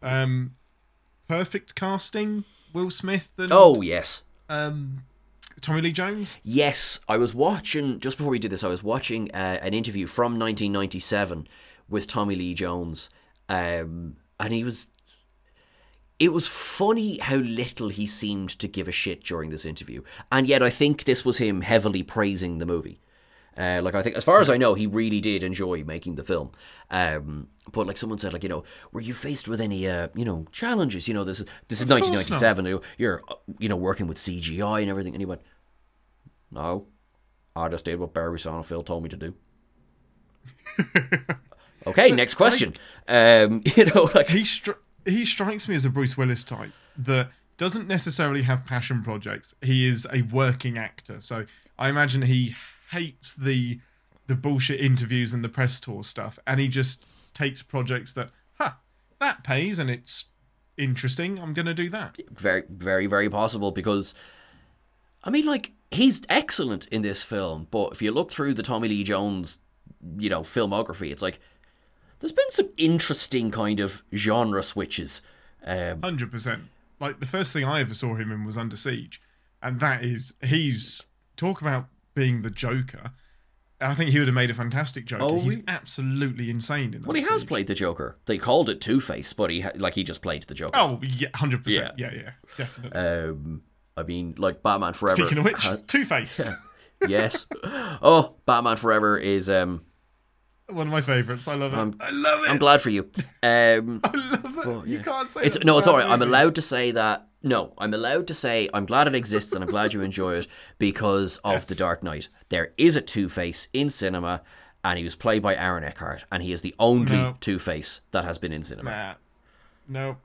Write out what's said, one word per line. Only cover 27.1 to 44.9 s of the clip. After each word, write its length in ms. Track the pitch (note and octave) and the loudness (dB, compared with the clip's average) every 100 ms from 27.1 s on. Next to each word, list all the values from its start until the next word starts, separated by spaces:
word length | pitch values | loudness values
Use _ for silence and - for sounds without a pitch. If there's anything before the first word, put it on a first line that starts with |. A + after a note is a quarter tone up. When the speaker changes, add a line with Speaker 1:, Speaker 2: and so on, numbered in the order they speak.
| D#2 D2 D2 - _ - | -2 -6 -10 -12 _ -10
Speaker 2:
but, 140 | A2+ F#2+ | -4 -4
like, 100 | G2 | -4
someone 220 | A2 G#2+ | -6 -6
said, 160 | G2 | -6
like, 80 | F#2 | -6
you 80 | F#2 | -6
know, 140 | E2 - - - | -6 -8 -20 -14
"Were 80 | - | -10
you 140 | A#2 | -8
faced 340 | B2 C#3 C#3 - | -8 -6 -6 -4
with 140 | A2 | -4
any, 260 | A2 G2 F#2 | -2 -2 -2
uh, 200 | F2 F2 | -2 -4
you 120 | - A#2 | -4 -4
know, 180 | E2+ D#2+ | -4 -8
challenges? 560 | - A#3 A3+ D#3 F#2+ E2+ | -8 -2 0 0 -2 -4
You 60 | |
know, 100 | G#2+ | -2
this 160 | F#2+ F#2 | -4 -6
is, 60 | G#2 - _ | -10 -14 _
this 100 | G#2+ | -4
is 40 | |
Speaker 1:
Of 40 | B2 | 4
course 120 | C3 | 6
Speaker 2:
nineteen 140 | F#4 G2+ | 6 2
ninety-seven. 640 | F#2 D3+ A#2 F#2+ F#2 F#2+ - - | 0 4 4 4 0 -4 -6 -2
You're, 240 | A#2 F2 - | -2 -2 -6
uh, 60 | - - - | -16 -14 -8
you 120 | A2 | -4
know, 60 | F#2 | -2
working 320 | F#2 F#2+ F2+ | -2 -2 -4
with 100 | D#2 | -4
C 220 | - F2 | -6 -6
G 200 | E2 E2 | -6 -4
I 200 | G#2 G#2+ | -2 0
and 100 | G#2 | 0
everything." 240 | G2 F#2 | -2 -6
And 80 | C#2 | -6
he 20 | F#2+ | -8
went, 140 | - - _ _ _ _ _ _ _ - _ _ | -8 -12 _ _ _ _ _ _ _ -20 _ _
"No, 360 | - D#2 F#2 - _ _ _ _ _ _ | -10 -6 -6 -8 _ _ _ _ _ _
I 140 | E2+ E2 | -6 -4
just 160 | E2 - | -4 -6
did 120 | F2 | -6
what 140 | F2 | -6
Barry 260 | - E2 E2+ | -4 -4 -4
Sonnenfeld 460 | E2 D#2+ D#2+ E2+ | -6 -8 -8 -8
told 180 | E2 E2+ | -6 -8
me 40 | E2 | -8
to 80 | - | -10
do." 180 | E2 F#2 _ _ _ _ _ _ _ _ _ _ - - - - | -12 -14 _ _ _ _ _ _ _ _ _ _ -20 -20 -10 -4
Speaker 1:
<laughs> 600 | - - B2+ F#3 - D3+ - - _ _ - | 0 0 0 -4 -4 -10 -10 -20 _ _ 0
Speaker 2:
Okay, 220 | F#2+ B3 | 6 6
Speaker 1:
But, 60 | B2+ | 6
Speaker 2:
next 160 | B2 | 2
Speaker 1:
like, 40 | - | 6
Speaker 2:
question. 380 | A3 A#3+ G2 - - - - | 6 6 0 -4 -18 -18 2
Um, 560 | A#2+ A2+ A#2 G#2+ A2+ D3 | 8 10 12 10 6 4
<laughs> 80 | - | 8
you 80 | |
know, 260 | F#3+ G3+ D#3+ | 8 8 6
like, 160 | F#3+ - | 6 6
Speaker 1:
he 120 | F3+ | 4
stri-, 360 | G#3+ - - - _ | 2 -2 -6 -8 _